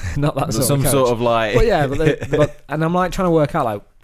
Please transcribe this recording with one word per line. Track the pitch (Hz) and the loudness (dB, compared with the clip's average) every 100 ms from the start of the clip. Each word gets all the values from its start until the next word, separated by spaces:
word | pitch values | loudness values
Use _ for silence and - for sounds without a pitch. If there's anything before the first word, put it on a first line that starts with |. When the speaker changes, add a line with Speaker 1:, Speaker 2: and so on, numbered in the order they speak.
Speaker 1:
<laughs> | - - | -6 -2
Not | 147 135 | -2 -2
that | 147 | -2
Speaker 2:
There's | - | -2
Speaker 1:
sort | 139 | 0
Speaker 2:
some | 143 | 0
Speaker 1:
of | 135 | 2
coach. | |
Speaker 2:
sort | 120 127 | 2 2
of, | 117 | 2
like, | 120 117 110 120 | 0 0 2 2
Speaker 1:
But | 226 | 2
yeah, | 185 139 | 2 0
but, | 143 | 0
the, | 156 139 - | 0 0 -2
Speaker 2:
<laughs> | 147 | 0
Speaker 1:
but, | 147 - - | 0 -2 -8
and | 147 | -4
I'm, | 160 | -2
like, | 180 185 | 0 -2
trying | - 185 | -2 0
to | |
work | 165 147 | 2 2
out, | 170 127 | 0 -2
like, | 104 - _ | -4 -10 _